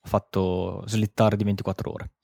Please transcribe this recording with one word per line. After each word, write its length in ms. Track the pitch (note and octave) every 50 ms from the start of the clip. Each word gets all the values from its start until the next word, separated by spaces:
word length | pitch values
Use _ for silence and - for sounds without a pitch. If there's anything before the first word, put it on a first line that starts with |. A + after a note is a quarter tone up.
| _
fatto 800 | - - G2+ - _ - G2 F#2+ F#2 F2+ F2+ F2+ F2+ F2+ G2 -
slittare 500 | - A2 A2 G#2+ G#2 - - A2+ G#2+ G#2+
di 80 | G2+ G#2
ventiquattro 480 | G2+ G2+ - - F#2+ F#2+ - - - -
ore. 180 | - - - - _